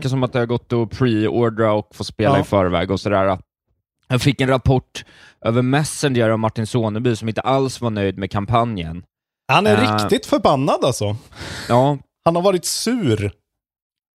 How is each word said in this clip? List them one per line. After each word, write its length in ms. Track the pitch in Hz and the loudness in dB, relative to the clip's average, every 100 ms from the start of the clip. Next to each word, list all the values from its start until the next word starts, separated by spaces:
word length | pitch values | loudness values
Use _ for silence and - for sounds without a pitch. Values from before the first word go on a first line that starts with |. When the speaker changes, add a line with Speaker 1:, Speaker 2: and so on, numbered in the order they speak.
Speaker 1:
Mm. 100 | 143 | 0
Speaker 2:
som 120 | 131 | -2
att 100 | 127 | -2
det 60 | 127 | -2
har 80 | 117 | -2
gått 260 | 120 - | -2 -2
att 180 | 120 113 | -2 -2
pre-ordra 800 | - 127 107 107 104 120 107 110 | 0 0 2 0 0 0 2 2
och 220 | 107 104 | 2 -2
få 100 | - | -10
spela 300 | 101 - 104 98 | -10 0 2 2
Speaker 1:
Ja. 40 | |
Speaker 2:
i 40 | |
förväg 460 | - 101 90 87 92 | 2 2 2 0 0
och 100 | 95 | -2
sådär. 380 | 104 98 95 92 - _ _ _ _ _ - | 0 0 0 -2 -6 _ _ _ _ _ -4
Jag 140 | 127 | -2
fick 180 | 143 131 | 0 0
en 80 | 131 | 2
rapport 560 | 131 123 131 - - - - - _ | 2 2 0 0 -12 -18 -20 -20 _
över 180 | 107 117 | -2 0
Messenger 680 | 127 143 156 - 147 123 113 | 2 0 -2 -2 0 2 2
av 80 | 110 | 2
Martin 280 | 110 - 110 | 0 -2 -2
Soneby 500 | 123 110 107 127 110 | -2 -2 0 -2 -2
som 120 | 113 | -4
inte 120 | 107 | -4
alls 400 | 101 135 135 123 | 0 0 0 -4
var 100 | 120 | -4
nöjd 280 | 107 98 95 | -2 -2 -2
med 120 | 98 | -4
kampanjen. 760 | 107 101 120 117 104 82 82 - _ _ _ - | -4 0 0 0 -4 -8 -10 -16 _ _ _ 0
Speaker 1:
Han 140 | 139 208 | 2 4
är 160 | 214 | 4
Speaker 2:
Eh. 100 | 214 214 | 2 0
Speaker 1:
riktigt 300 | 208 - - | 0 -2 0
förbannad 580 | 285 208 143 143 311 | 0 2 2 0 0
alltså. 320 | 240 120 104 104 - - - - - | 0 -2 -4 -6 -10 -18 -14 -12 0
Speaker 2:
Ja. 300 | 120 135 139 - _ | 2 2 0 -6 _
Speaker 1:
Han 120 | - 170 | -2 0
har 60 | |
varit 220 | 185 185 | 2 0
sur. 680 | - - - 247 165 104 101 - _ _ _ _ _ _ _ | -2 -6 -2 -2 0 0 -2 -8 _ _ _ _ _ _ _